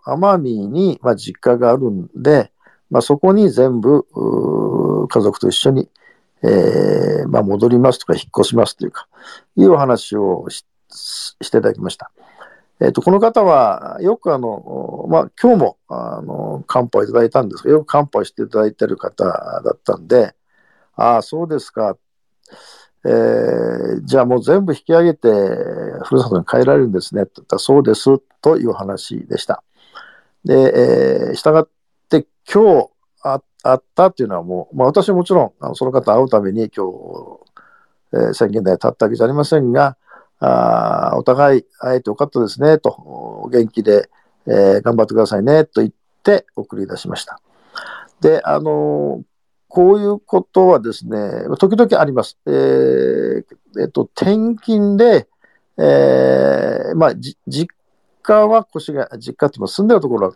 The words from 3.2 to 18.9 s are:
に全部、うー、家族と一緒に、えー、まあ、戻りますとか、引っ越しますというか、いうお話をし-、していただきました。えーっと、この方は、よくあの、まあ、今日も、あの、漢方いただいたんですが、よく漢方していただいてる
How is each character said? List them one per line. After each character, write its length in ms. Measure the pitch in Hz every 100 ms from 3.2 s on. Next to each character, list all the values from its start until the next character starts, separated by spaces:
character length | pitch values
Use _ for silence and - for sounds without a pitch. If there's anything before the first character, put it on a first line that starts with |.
| 185
に 180 | 202 202
全 300 | 123 131 120
部、 260 | 113 147 -
う 920 | - 55 - - - 104 - - -
ー、 20 | 104
家 140 | 117
族 180 | 101 -
と 100 | 95
一 40 |
緒 180 | 87 135
に、 180 | 135 - _ _ _ _ _
え 800 | - 95 - - 50 50 50 -
ー、 40 | -
ま 120 | 117
あ、 20 |
戻 260 | 101 101 120
り 100 | 120
ま 140 | 131
す 80 | 123
と 60 | -
か、 80 |
引 80 | -
っ 0 | - -
越 120 | 101
し 80 | 117
ま 100 | 117
す 100 | -
と 80 |
い 40 | -
う 20 |
か、 160 | - - _ - - _
い 100 | -
う 80 | 190
お 60 | 160
話 380 | 135 117 - 104
を 320 | 98 87 -
し-、 160 | - - _ _
し 600 | - - - - - -
て 80 | 117
い 20 |
た 80 | 107
だ 60 |
き 60 | -
ま 100 | 90
し 60 | -
た。 140 | - _ _ _ - _ _ _
え 60 | 131
ー 20 |
っ 40 |
と、 100 | 123
こ 100 | 123
の 80 | 196
方 240 | 226 226
は、 540 | 196 147 113 78 - -
よ 160 | 180 220
く 180 | 180
あ 40 | 143
の、 680 | 120 107 - 67 - - -
ま 100 | 160
あ、 120 | - -
今 160 | 240 226
日 40 |
も、 160 | 120 - _
あ 320 | 62 58 -
の、 420 | - - - - -
漢 200 | 127 123
方 180 | 104
い 20 | 104
た 60 |
だ 120 | 117
い 60 | 117
た 120 | 135
ん 60 | 110
で 80 | -
す 60 |
が、 80 | -
よ 140 | 151
く 20 | 147
漢 200 | 147 147
方 180 | 110
し 80 | 98
て 100 | -
い 60 | 110
た 100 | 107
だ 60 | 107
い 80 |
て 100 | 107
る 100 | 107